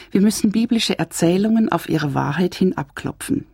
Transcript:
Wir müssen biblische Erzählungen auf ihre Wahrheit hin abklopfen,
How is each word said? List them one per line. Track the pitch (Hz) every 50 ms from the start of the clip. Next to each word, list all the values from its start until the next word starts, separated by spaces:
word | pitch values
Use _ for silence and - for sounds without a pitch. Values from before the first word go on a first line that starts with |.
| - -
Wir | - 202
müssen | 190 220 208 - - 214
biblische | 190 226 226 - 240 226 - - - -
Erzählungen | 165 - - - 170 165 175 190 202 220 226 226 220 -
auf | - - - -
ihre | - 156 151 143 135
Wahrheit | 135 135 139 143 160 185 175 -
hin | - 180 185 -
abklopfen, | - 143 - _ - - 139 139 - - - - - - -